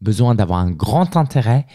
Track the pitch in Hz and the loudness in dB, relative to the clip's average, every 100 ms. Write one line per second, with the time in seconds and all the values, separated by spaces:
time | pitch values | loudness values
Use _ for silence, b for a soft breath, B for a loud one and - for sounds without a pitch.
0 | 101 104 120 117 92 90 90 82 - 135 | -4 0 2 2 0 0 -2 -2 -2 0
1 | 180 170 143 143 113 123 143 | 0 0 0 0 0 0 -2